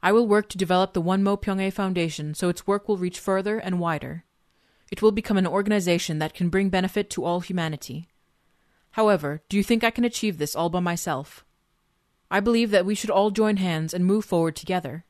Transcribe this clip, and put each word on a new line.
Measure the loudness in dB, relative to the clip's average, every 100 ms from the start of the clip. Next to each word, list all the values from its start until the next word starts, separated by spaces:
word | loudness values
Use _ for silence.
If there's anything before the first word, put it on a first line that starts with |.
I | 4
will | 4 4
work | 2 0
to | -4
develop | 0 2 2
the | 0
Wonmo | 0 2 2 0
Pyonghae | -2 -2 -4
Foundation | -2 -2 -2 -2 -4 -8
so | -2 -2
its | -2 -2
work | -2 -2
will | -2
reach | -2 -6
further | -2 -2 -2 -4
and | -4 -4
wider. | -2 -4 -6 -12 _ _ _ _ _ _ _
It | 2
will | 2
become | 2 0 0
an | 2
organization | 0 2 0 2 0 0 -4
that | -4
can | -2 0
bring | 2 2
benefit | 0 0 -2 -4
to | -4
all | -2 -2
humanity. | -4 -4 -4 -6 -10 -14 -14 _ _ _ _ _ _ _ _
However, | 2 4 4 0 -8 _
do | -2
you |
think | 2 2
I | 2
can | 0 -2
achieve | 0 -4 -2
this | -4 -2
all | -2
by | 0
myself? | -2 -2 -4 -6 -8 -18 _ _ _ _ _ _ _ _ _
I | 0
believe | 2 2 4
that | 4 4
we |
should | -2 0
all | 2 2
join | 2 2 2
hands | 0 0 -2
and | 0 2
move | 2
forward | 2 0 0 -2
together. | -4 -4 -4 -12 -16